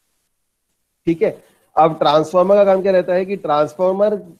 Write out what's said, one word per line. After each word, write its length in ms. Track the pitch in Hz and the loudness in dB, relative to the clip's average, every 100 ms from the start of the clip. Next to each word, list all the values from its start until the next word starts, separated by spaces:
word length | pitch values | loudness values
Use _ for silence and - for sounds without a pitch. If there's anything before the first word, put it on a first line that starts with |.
| _ _ _ _ _ _ _ _ _ _ 170 | _ _ _ _ _ _ _ _ _ _ -6
ठीक 160 | 165 | -2
है। 80 | 208 - _ _ _ - | -4 -4 _ _ _ 0
अब 220 | 160 156 | 0 0
transformer 580 | 151 151 156 185 185 202 | 0 0 0 0 2 4
का 80 | |
काम 180 | 196 190 | 4 2
क्या 100 | 190 | 0
रहता 220 | 185 180 | 0 0
है 100 | 180 190 | -2 -4
कि 100 | 196 | -6
transformer 840 | 175 147 151 - 185 190 208 202 175 | -2 -2 -2 -2 -2 0 -2 -2 -8